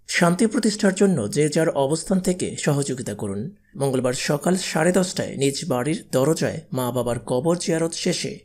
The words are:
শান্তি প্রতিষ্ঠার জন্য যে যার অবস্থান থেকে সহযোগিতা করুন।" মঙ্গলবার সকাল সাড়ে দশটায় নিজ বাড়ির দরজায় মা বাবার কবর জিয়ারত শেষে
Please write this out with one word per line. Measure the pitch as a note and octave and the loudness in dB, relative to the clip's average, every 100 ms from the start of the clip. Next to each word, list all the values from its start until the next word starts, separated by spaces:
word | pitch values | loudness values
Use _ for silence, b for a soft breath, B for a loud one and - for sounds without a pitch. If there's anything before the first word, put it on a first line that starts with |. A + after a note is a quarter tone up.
| - | -6
শান্তি | - E3+ F3 A3+ | 2 4 4 2
প্রতিষ্ঠার | B3+ A3 F#3+ G3+ | 2 0 2 2
জন্য | F#3 G3+ E3 G#2 | 4 4 4 0
যে | C#3+ D3+ | 0 2
যার | D#3+ D#3+ | 2 2
অবস্থান | - C3+ D#3+ - F#3+ | 2 0 0 0 0
থেকে | F#3 F3+ G#2+ B2+ | 0 -2 -2 -2
সহযোগিতা | - C#3+ C#3 B2+ A#2+ | 0 0 0 -4 -6
করুন।" | G#2 G#2+ G2 C#3+ - _ - | -6 -6 -6 -8 -12 _ -4
মঙ্গলবার | C#3 B2+ B2 | -2 0 0
সকাল | B2 - D3 F#3 F#3 | -2 -2 0 0 0
সাড়ে | - D#3+ E3 | 0 0 2
দশটায় | F#3 F#3 D#3 G#2+ G#2+ | 2 0 -2 -6 0
নিজ | C#3 C#3 D#3+ | 0 0 -2
বাড়ির | B2 C3 D#3 - | -2 -2 -4 -2
দরজায় | C3 C3+ E3 C3 F#2 - | 2 2 2 0 -4 -6
মা | B2+ B2 | -4 -2
বাবার | B2 A#2+ A#2+ | -2 -2 -4
কবর | - B2+ D#3+ F3 | -2 -2 0 0
জিয়ারত | - E3 E3 | 0 -2 -2
শেষে | - F#3+ E3 C3+ E3 | -2 -4 -2 -4 -10